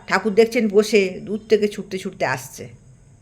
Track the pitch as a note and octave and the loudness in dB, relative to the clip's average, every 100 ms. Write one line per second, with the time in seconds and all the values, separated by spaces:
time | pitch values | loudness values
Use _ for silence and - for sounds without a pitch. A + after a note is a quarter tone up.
0 | - F#3 G#3+ G3 A3+ A#3+ A3 G3 G#3 G#3+ | -4 -2 0 2 2 2 2 2 4 2
1 | F#3 F3+ - G#3+ - G#3+ G#3 G#3 F#3+ F#3+ | 2 -4 -10 -6 0 2 2 -4 -10 -8
2 | F#3+ F3 D3+ C3 - - A#2+ - - - | -8 -6 -4 -4 -8 -16 -18 -18 -20 -20
3 | - - | -20 -20